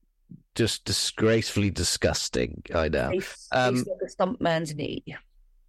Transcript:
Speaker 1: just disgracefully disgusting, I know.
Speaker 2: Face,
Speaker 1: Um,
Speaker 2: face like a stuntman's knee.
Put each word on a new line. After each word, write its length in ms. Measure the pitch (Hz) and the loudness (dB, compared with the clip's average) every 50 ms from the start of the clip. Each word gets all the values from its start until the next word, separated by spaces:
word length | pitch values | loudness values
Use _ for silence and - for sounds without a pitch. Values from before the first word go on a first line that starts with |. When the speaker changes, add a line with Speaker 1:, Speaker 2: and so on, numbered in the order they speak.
| _ _ _ _ _ - - - _ _ - | _ _ _ _ _ -20 -20 -20 _ _ 0
Speaker 1:
just 320 | - 120 107 - - - | 2 2 2 2 -2 -2
disgracefully 840 | - 98 - - - - - 107 110 113 113 - - - 107 101 101 | -2 -2 0 -2 -2 0 2 4 6 6 4 2 2 0 2 2 2
disgusting, 880 | 87 - 90 - - - - 87 - - - - - 64 62 - - - - - - | 2 0 0 0 0 2 2 2 2 2 -2 -2 0 0 0 0 -2 -8 -10 -2 0
I 140 | 85 80 78 | 2 2 2
know. 200 | 76 69 64 65 | 2 2 0 0
Speaker 2:
Face, 380 | - 185 190 - - - - - | 0 -2 -4 -6 -10 -14 -8 -2
Speaker 1:
Um, 240 | - 127 127 127 123 123 | 0 2 2 2 2 0
Speaker 2:
face 100 | 123 - | -2 -4
like 140 | - - - | -4 -6 -6
a 60 | - - | -6 -2
stuntman's 600 | - 196 185 - - - 170 165 160 165 160 156 | -2 0 0 0 0 0 0 0 0 -2 -4 -6
knee. 280 | 147 - - - - - - 147 - - _ _ - - _ _ _ _ | -6 -6 -6 -6 -8 -10 -12 -14 -14 -16 _ _ -20 -20 _ _ _ _